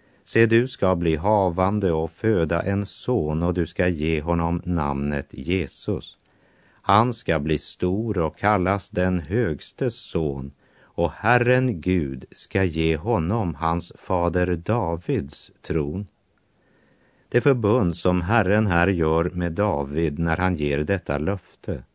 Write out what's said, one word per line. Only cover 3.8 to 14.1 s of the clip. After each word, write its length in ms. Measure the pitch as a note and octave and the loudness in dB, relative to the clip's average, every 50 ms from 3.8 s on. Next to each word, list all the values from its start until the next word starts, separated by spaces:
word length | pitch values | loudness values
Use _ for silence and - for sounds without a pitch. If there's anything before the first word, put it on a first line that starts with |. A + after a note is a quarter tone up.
| F#2 | 0
ge 340 | F2+ F2 D2+ D2+ E2 E2 D#2 | 0 0 0 0 0 0 0
honom 400 | D2+ E2 E2+ E2+ E2+ E2 E2+ F2 - | 0 0 0 0 0 0 -2 -2 -2
namnet 600 | F2 F2+ E2 D2+ C#2+ C#2 C#2 C#2+ D2 D2 C#2+ C#2+ - | -2 -2 0 0 0 -2 -2 -2 -2 -2 -4 -6 -8
Jesus. 840 | - - C2+ D#2 F2+ F#2+ D#2+ C2+ - - - - G2+ C#2+ - - - _ _ _ _ _ _ _ _ _ _ _ _ _ | -12 -10 -4 -2 -2 -2 -2 -4 -8 -8 -6 -4 -4 -4 -6 -10 -18 _ _ _ _ _ _ _ _ _ _ _ _ _
Han 320 | - - G2 G#2 A#2 B2+ A2+ | 2 4 6 6 4 4 0
ska 260 | - - - E2 D#2 | -2 -2 0 0 0
bli 180 | C#2+ D#2 D#2 | 0 0 0
stor 600 | D2 - - - - F2+ F2+ F#2 G#2 A#2 A#2 G2 | -2 -2 -6 -6 -4 -2 -2 0 -2 -2 -2 -2
och 200 | F2+ E2 D#2 - | -2 -2 -2 -2
kallas 520 | - - G#2 G#2+ G2 F2 F#2 G2 G2+ - - | -2 0 2 2 2 2 0 -2 -2 -4 -6
den 300 | - F2+ F2+ F#2 F#2 F2+ | -2 0 0 2 0 0
högstes 760 | D#2 C#2+ F#2 A#2+ A#2 F2 D2+ C#2+ - - - - C#3 B2 - | -2 -2 -2 -2 -2 -2 -4 -6 -10 -14 -8 -6 -6 -4 -4
son, 560 | - - - - F2 D#2+ D2 C#2 C#2 C2+ C#2+ - _ _ _ _ _ | -6 -8 -6 -4 -2 -2 -2 -2 -4 -8 -10 -14 _ _ _ _ _
och 300 | - _ _ - F2 E2 | -20 _ _ -2 -2 -2
Herren 680 | - - - A2 B2 A#2+ B2 A#2+ B2+ B2+ C3 C3 G#2+ E2 | -2 -2 2 2 4 4 4 4 2 2 2 0 -2 -2
Gud 440 | D#2 F2+ F#2 F2+ D2+ C#2 C2+ C2 B1+ - | 0 0 2 2 0 -2 -4 -8 -12 -14
ska 320 | - - - - - F#2+ F#2+ | -14 -14 -8 -4 -2 0 0
ge 340 | F2+ D#2 D#2+ D#2+ D#2+ D#2+ | 0 0 2 2 2 2
honom 580 | D#2+ E2 A2 A#2+ F#2+ D#2+ E2+ G#2 A#2 G#2 E2+ D#2+ | 0 0 -2 0 0 0 0 0 -2 -2 -4 -4
hans 360 | - D#2+ E2 E2+ F2 - - - | -2 -2 -2 -2 -2 -4 -8 -14
fader 600 | - - - | -12 -6 -2